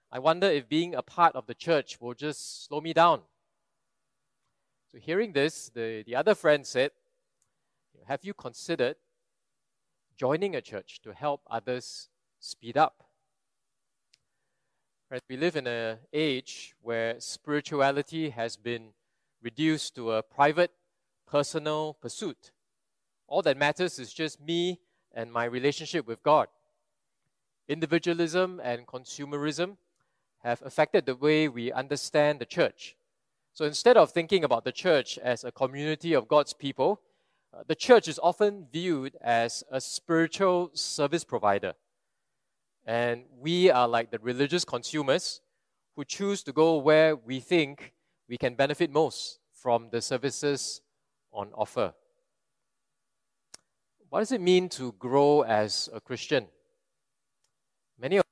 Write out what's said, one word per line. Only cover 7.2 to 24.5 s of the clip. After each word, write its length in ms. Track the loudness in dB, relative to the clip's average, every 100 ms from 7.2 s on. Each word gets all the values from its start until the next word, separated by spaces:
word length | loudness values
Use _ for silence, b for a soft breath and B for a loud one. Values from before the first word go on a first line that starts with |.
| _ _ _ _ _ _ _ _
"Have 180 | -10 -8
you 120 | -8
considered 600 | -12 -14 -12 -6 -2 -2 -4 _ _ _ _ _ _ _ _ _ _ _
joining 400 | -6 -2 -2 -2
a 60 | -6
church 400 | -8 -12 -14 -20
to 100 | -20
help 260 | -8 -6 -6 _
others 640 | -8 -6 -8 -10 -18 -20 _ _ _
speed 380 | -20 -16 -6 0
up?" 300 | 0 -2 _ _ _ _ _ _ _ _ _ _ _ _ _ _ _ _ _ _ _ _ _
Friends, 160 | -14 -12
we 80 | -4
live 200 | -2 -2
in 100 | -4
an 320 | -4 -6 -8 _
age 640 | -2 -2 -2 -8 -16 -18 _
where 360 | -6 -2 -2 -4
spirituality 1120 | -10 -12 -6 -6 -2 2 2 2 -4 -6 -6
has 260 | -6 -8 -6
been 380 | -8 -8 -10 _ _ _ _ _
reduced 540 | -12 -2 -2 0 -4 -8
to 160 | -2
a 100 | -2
private, 500 | -2 2 4 4 0 _ _ _ _ _ _
personal 680 | -2 0 -4 -4 -4 -6
pursuit. 580 | -10 -14 -10 -10 -10 -18 _ _ _ _ _ _ _ _
All 160 | 0
that 140 | 2 2
matters 420 | 0 0 -4 -6
is 160 | -12
just 260 | -6 -8 -6
me 380 | -4